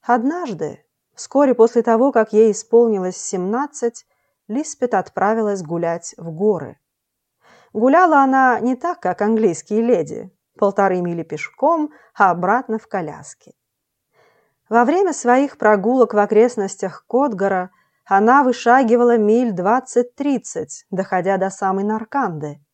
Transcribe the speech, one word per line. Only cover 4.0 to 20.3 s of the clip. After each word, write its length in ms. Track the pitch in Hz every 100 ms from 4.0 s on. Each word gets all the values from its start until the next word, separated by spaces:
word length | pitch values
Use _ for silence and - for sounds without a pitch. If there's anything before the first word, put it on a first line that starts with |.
| _ _ _ _ -
Лиспет 440 | 233 311 - 247
отправилась 720 | 202 180 - 190 226 214 202
гулять 520 | 151 170 165 170 - -
в 120 | 165
горы. 480 | 156 208 185 135 - _ _ _ _ _ _ _ _ _
Гуляла 460 | 214 247 320 370 294
она 420 | 269 262 262 233
не 160 | 240 254
так, 240 | 339 -
как 220 | 190 180
английские 580 | 208 220 220 165 - 214
леди, 500 | 233 220 147 - 190 _ _ -
полторы 420 | 202 202 196 185
мили 220 | 175 170
пешком, 680 | 165 151 - _ 285 330 302 _ _
а 160 | - 196
обратно 480 | 170 190 233 262 220
в 80 | _
коляске. 680 | 196 151 156 - - _ _ _ _ _ _ _ _ _ _ _ _ _
Во 160 | 226
время 300 | 240 349 392
своих 420 | 294 240 254 277 -
прогулок 560 | 214 208 202 262 226
в 60 | 208
окрестностях 880 | 202 214 240 240 196 - 190 - _
Котгара 640 | 240 285 196 196 190 180 _ _ _
она 380 | _ 196 220 269
вышагивала 760 | 262 240 240 254 240 240 240 233
миль 360 | 208 226 247
двадцать-тридцать, 1300 | 180 180 247 254 - 247 _ 285